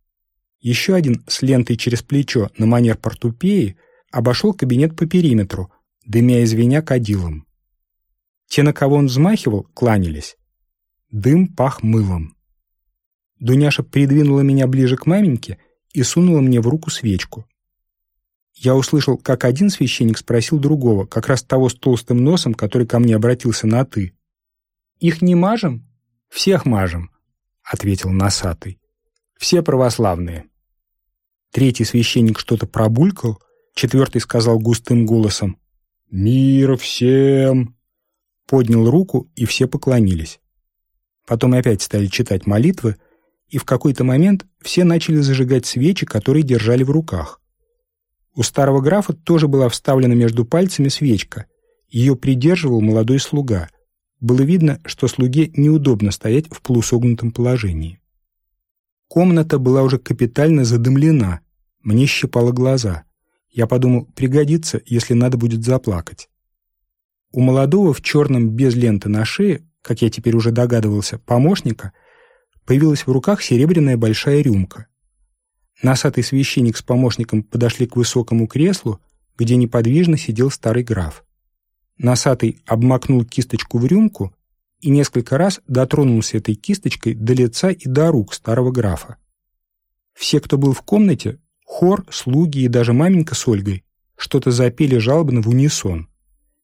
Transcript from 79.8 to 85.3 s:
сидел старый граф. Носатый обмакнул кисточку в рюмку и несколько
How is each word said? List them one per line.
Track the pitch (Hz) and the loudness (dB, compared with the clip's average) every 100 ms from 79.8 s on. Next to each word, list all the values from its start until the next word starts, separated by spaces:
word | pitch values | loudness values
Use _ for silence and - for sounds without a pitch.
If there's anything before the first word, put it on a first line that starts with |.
| 113 147 175 156 | 0 2 2 0
сидел | - 110 135 | -2 -2 -2
старый | - 113 113 | -2 -2 -2
граф. | 120 104 80 - _ _ _ _ _ _ _ - | -2 -4 -6 -10 _ _ _ _ _ _ _ -6
Носатый | 120 123 143 123 117 - - | -2 0 0 0 -2 -4 -4
обмакнул | 113 127 131 - 131 | 0 2 0 2 0
кисточку | 117 - - 117 - 120 | 0 -4 -6 -8 -6 -2
в | 123 | 2
рюмку | 190 220 - 95 - _ _ _ _ | 2 2 -2 -10 -12 _ _ _ _
и | 143 | 0
несколько | 143 139 127 117 | 2 2 -2 -2